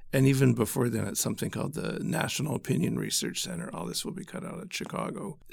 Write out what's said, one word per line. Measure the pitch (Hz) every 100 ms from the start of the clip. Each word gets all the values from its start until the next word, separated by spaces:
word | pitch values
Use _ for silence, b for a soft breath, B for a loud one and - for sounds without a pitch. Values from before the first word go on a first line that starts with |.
| -
And | 139 135
even | 135 135
before | 117 107 - 120
then, | 113 101
at | -
something | 117 - -
called | 107 -
the | - 110 -
National | - 160 - - 147 -
Opinion | - - - 117
Research | 104 - - -
Center, | - 175 -
all | - 175
this | - -
will |
be | - -
cut | - -
out | -
at | -
Chicago. | - - - - - 202 - -